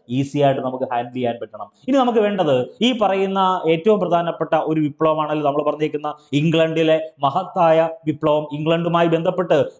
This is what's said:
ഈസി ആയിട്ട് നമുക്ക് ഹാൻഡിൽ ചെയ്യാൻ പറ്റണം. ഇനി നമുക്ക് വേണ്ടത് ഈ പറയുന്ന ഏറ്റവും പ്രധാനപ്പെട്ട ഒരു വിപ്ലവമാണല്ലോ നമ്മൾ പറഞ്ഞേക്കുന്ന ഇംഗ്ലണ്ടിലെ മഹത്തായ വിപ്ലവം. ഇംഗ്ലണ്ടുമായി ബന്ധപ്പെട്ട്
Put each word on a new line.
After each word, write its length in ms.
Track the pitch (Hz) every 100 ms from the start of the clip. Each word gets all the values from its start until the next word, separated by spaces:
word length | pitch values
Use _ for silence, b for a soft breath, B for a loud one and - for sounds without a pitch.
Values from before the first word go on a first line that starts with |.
| -
ഈസി 280 | 127 139 147
ആയിട്ട് 220 | 139 127
നമുക്ക് 240 | 127 127
ഹാൻഡിൽ 280 | 127 120 123
ചെയ്യാൻ 260 | 123 120 117
പറ്റണം. 280 | 113 104 104 b -
ഇനി 80 | 269
നമുക്ക് 220 | 247 233
വേണ്ടത് 480 | 208 202 160 131 123 -
ഈ 160 | 233 254
പറയുന്ന 640 | 202 196 196 190 190 185 156
ഏറ്റവും 320 | 165 185 208
പ്രധാനപ്പെട്ട 540 | 175 170 170 165 165
ഒരു 260 | 160 143 156
വിപ്ലവമാണല്ലോ 680 | 147 143 160 156 151 151 147
നമ്മൾ 160 | 143
പറഞ്ഞേക്കുന്ന 520 | 147 147 156 147 147 - b
ഇംഗ്ലണ്ടിലെ 760 | 143 160 165 160 160 160 160 160 -
മഹത്തായ 680 | 139 165 180 190 165 160 165 160 151
വിപ്ലവം. 420 | 143 156 151 151
ഇംഗ്ലണ്ടുമായി 560 | 147 156 165 170 170 170
ബന്ധപ്പെട്ട് 560 | 165 170 185 170 156 127 -